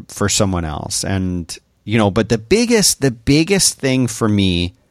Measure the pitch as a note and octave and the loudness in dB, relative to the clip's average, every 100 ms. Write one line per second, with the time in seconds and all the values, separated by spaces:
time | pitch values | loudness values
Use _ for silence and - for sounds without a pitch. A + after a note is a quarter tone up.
0 | - - G2+ - G2 F2+ D#2+ D2 - - | -10 -4 -2 0 0 -2 -4 -8 -8 -6
1 | F#2 F#2+ F#2 F2+ E2 - _ _ - A2+ | -4 -2 -2 -4 -8 -14 _ _ -2 0
2 | G#2 G#2 G#2+ A2+ A2+ G#3 A#3+ A3+ - - | 2 0 0 -2 2 2 4 2 2 0
3 | C3+ A2+ - D3 D#3+ G3 - - C3+ C3 | -2 -2 2 2 2 2 0 -2 -2 0
4 | A#2+ - A2+ G#2 G2 F2 F2 - _ | -2 -2 0 2 2 0 -2 -8 _